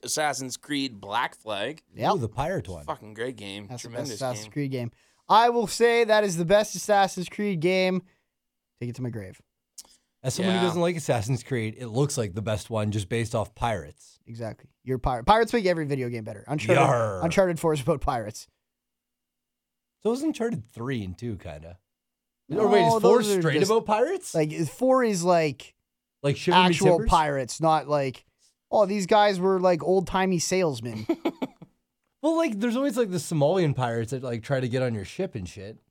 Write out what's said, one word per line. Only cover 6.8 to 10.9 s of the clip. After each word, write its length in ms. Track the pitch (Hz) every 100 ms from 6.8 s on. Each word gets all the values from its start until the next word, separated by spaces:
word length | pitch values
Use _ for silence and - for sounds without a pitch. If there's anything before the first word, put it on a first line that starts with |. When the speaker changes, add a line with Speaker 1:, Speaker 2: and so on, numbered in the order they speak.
| - 202 190 185 175
Speaker 2:
Creed 320 | - 208 175
game. 420 | 175 185 185 185 - _ _ _ _ _ _ _
Take 100 | 123
it 60 | 117
to 60 |
my 80 | 123
grave. 300 | 107 95 - _ _ _ - - _ _ _
Speaker 3:
As 120 | 131
someone 200 | - 185
Speaker 1:
Yeah. 60 | 185
Speaker 3:
who 60 | -
doesn't 140 | 175
like 140 | 170